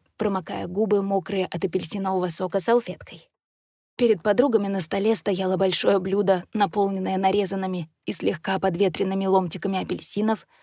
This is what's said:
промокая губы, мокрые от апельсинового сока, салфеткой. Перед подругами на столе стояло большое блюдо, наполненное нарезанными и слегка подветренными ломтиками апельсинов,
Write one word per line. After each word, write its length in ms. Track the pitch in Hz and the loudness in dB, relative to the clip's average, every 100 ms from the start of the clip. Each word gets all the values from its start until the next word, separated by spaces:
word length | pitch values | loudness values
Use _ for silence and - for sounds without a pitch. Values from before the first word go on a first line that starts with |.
| _ - | _ -4
промокая 500 | 220 190 175 196 185 | -2 -2 -6 -8 -6
губы, 340 | 185 214 202 | -2 2 2
мокрые 440 | 196 196 - 196 185 | 2 -2 -2 -2 -2
от 180 | 170 | -4
апельсинового 680 | 180 185 - 202 190 190 180 | -2 -2 -4 -4 -2 -2 -2
сока, 300 | 165 185 196 | -4 -4 -2
салфеткой. 720 | 233 233 226 175 - 170 - _ _ _ _ _ _ - | 2 2 0 -10 -16 -20 -20 _ _ _ _ _ _ 2
Перед 280 | 240 190 | 2 4
подругами 440 | 214 202 277 220 202 | 2 4 4 4 0
на 140 | 196 | -2
столе 340 | - 202 214 214 | -2 0 0 0
стояло 400 | - 180 185 185 | 0 0 0 2
большое 440 | 196 180 208 196 | 2 2 2 2
блюдо, 460 | 185 202 190 185 - | 2 0 2 2 0
наполненное 640 | 208 196 208 196 196 190 190 | -2 0 2 0 0 -2 0
нарезанными 720 | 190 202 190 190 190 180 160 _ - | 2 2 0 -2 -4 -4 -8 _ -8
и 80 | |
слегка 440 | 202 190 180 - 190 | -4 -2 -2 -2 0
подветренными 680 | 190 170 196 156 196 190 190 | 0 2 0 0 -2 -2 2
ломтиками 520 | 185 180 165 190 190 | 2 2 -4 -4 -2
апельсинов, 680 | 165 180 - 202 214 214 - _ | -4 -6 -6 -2 0 -2 -6 _